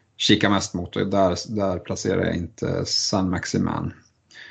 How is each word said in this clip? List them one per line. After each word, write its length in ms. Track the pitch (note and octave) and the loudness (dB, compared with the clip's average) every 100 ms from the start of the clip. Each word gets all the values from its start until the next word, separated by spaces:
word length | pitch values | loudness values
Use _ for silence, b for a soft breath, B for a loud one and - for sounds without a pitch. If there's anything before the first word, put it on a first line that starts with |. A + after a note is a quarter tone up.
| b - | b -4
kikar 300 | - G#2 G2+ | 4 4 4
mest 240 | G2 - | 2 0
mot 220 | F2 F2+ - | -6 -6 -2
och 100 | G2 | 0
där, 480 | G2+ F#2+ F2 - G#2+ | 4 4 2 -4 -2
där 220 | G2 F2+ | 0 -2
placerar 460 | - F#2+ G2+ F#2+ | -4 -4 0 0
jag 120 | F#2 E2 | 0 -2
inte 480 | E2+ - - F2+ F2+ | -4 -6 -4 -2 -2
Saint 440 | - - G2+ F#2+ | -2 0 0 2
Maximin, 640 | F2 - F#2+ F2+ - - - _ _ _ B B | 0 0 0 0 -2 -4 -8 _ _ _ B B